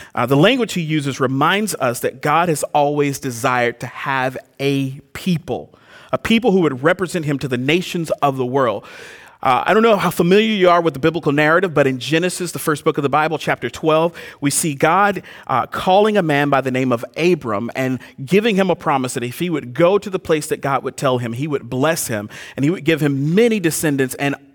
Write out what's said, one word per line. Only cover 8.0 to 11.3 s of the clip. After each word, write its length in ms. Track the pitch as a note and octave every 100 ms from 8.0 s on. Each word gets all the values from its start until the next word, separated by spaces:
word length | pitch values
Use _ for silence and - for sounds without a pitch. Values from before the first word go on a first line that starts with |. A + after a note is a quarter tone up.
| D#3 -
of 140 | C#3+ C3
the 100 | B2
world. 400 | C3+ B2 G2 - - - - - -
Uh, 220 | B2+ B2 -
I 80 |
don't 80 | G3+
know 140 | A3+ G3
how 140 | E3+
familiar 420 | - E3+ G3+ A3
you 160 | G#3 F3+
are 120 | F3
with 140 | E3
the 60 | C#3
biblical 320 | D#3 D#3+ D3+